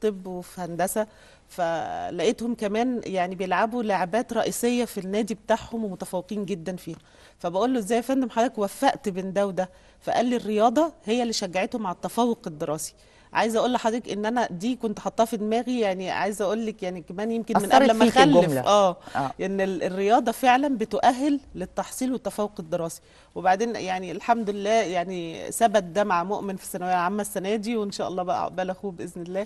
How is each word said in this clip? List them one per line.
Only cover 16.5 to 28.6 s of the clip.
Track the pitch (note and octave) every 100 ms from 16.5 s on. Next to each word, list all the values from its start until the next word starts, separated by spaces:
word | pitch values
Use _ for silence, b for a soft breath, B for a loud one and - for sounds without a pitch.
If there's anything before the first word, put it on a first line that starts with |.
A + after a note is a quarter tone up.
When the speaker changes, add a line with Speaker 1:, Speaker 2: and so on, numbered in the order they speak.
| A3 A3
Speaker 1:
لك | G#3
يعني | F#3 F3+
كمان | D#3 F3+ A3
يمكن | A3+ A3 A3
من | -
Speaker 2:
أثرت |
Speaker 1:
قبل | C4 C4+
ما | A3+ A#3+
Speaker 2:
فيك | C4
Speaker 1:
أخلف. | C4+ C#4
Speaker 2:
الجملة. | F3 C3
Speaker 1:
آه. | B2+ G#3 F#3+ F3 B -
Speaker 2:
آه. | C3+ -
Speaker 1:
إن | F#3+ G3
ال-، | F#3+ F#3
الرياضة | F3+ F#3 G3 A#3+ B3
فعلًا | A3+ C4 B3 C#4+ B3+
بتؤهل | A3 G#3 A#3 B3 D4 C#4+ - D3
للتحصيل | F#3 - F#3+ - B3+
والتفوق | B3 G3+ - G#3 G#3
الدراسي. | D#3+ F3 E3 - b b b -
وبعدين | F3 F#3+ A#3 A3
يعني | F3+ F#3 F#3
الحمد | - - A#3 G#3
لله | G3+ G3+
يعني | A3+ F#3 F3+ F3 F3+ E3+ D#3+ E2+
ثبت | - A3+ G#3
ده | F3+ E3
مع | G#3 F3
مؤمن | F3 G3+ G3 G3
في |
الثانوية | - F#3+ F3+
العامة | F3+ F3 G#3
السنة | G3+ G3 F#3 A3
دي، | G#3 A#3
وإن | G3+
شاء | - G3+
الله | F3+
بقى | F3+ -
عقبال | - E3